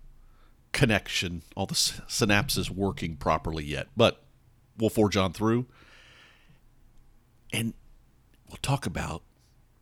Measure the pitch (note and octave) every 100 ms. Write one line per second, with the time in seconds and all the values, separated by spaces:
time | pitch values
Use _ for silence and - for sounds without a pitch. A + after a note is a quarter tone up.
0 | - - - - - _ _ - B2+ G2+
1 | - - F#2 E2+ - - G2 E3 - -
2 | - - A2 G2+ - G2 D#2+ F2 G2 -
3 | F2 D#2 - D#2+ E2+ D#2+ D2 C#2 - -
4 | A2+ - - _ _ _ _ - A2 -
5 | G#2 G2 F#2 D#2+ G#2+ A#2+ B2 - - -
6 | - - - _ - - - _ - -
7 | - - _ _ - A2+ A2+ - - -
8 | _ _ _ _ - - - C#3 - -
9 | E2 D#2+ - _ _ _ _ _